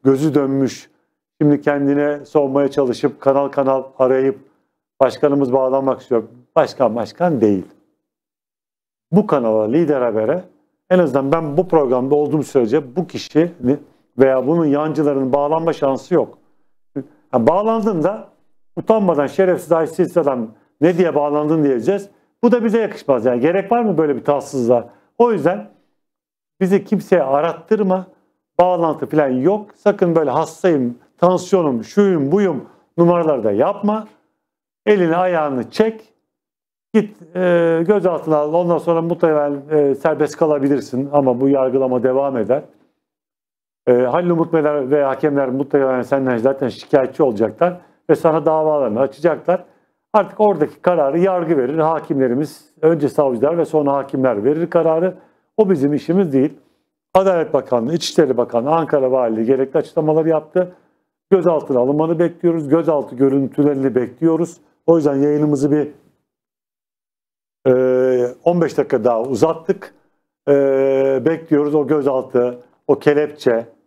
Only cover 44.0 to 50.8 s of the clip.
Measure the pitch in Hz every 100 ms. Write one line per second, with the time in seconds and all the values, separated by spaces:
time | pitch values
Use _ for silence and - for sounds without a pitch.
44 | 123 147 175 165 170 165 151 147 131 147
45 | 139 135 156 139 135 131 139 147 131 127
46 | 120 139 131 117 123 135 131 - - 143
47 | 127 - 139 104 113 - 175 180 _ _
48 | - 156 170 156 151 156 156 151 127 107
49 | 135 - 165 143 - 180 - _ _ _
50 | _ 214 190 - 214 175 147 -